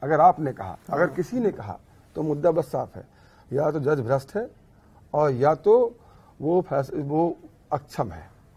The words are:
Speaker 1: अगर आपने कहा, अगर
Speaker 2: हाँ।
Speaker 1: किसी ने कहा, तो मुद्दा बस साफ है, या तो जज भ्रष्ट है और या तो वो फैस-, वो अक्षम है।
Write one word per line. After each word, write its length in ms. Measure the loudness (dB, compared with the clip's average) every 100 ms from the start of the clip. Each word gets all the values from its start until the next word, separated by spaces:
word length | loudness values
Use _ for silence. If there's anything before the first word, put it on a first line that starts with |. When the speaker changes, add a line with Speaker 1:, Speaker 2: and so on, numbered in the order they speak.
Speaker 1:
अगर 180 | 0 6
आपने 320 | 6 6 0
कहा, 260 | -6 -10 -12 -6
अगर 160 | 0 0
Speaker 2:
हाँ। 80 |
Speaker 1:
किसी 260 | 0 -4 -2
ने 100 | -2
कहा, 280 | -2 -8 -12 _ -20 _
तो 80 | -6
मुद्दा 280 | -4 0 2
बस 140 | 2
साफ 320 | 0 -4 -6 -10
है, 120 | -20 _ -20 _ -8
या 180 | -2 -2
तो 100 | -2
जज 200 | 0 0
भ्रष्ट 360 | 0 -2 -2 -8
है 140 | -8 -12 _ _ _ -20 -6
और 160 | 0 0
या 240 | 2 2
तो 420 | 2 4 4 4 -4 -20 -20 -20 -8
वो 200 | -2 -2
फैस-, 340 | 0 -2 -4
वो 420 | -6 -2 0 0 -2 -12 _ -6
अक्षम 380 | -6 -6 -6 -6
है। 200 | -8 -16 -20 _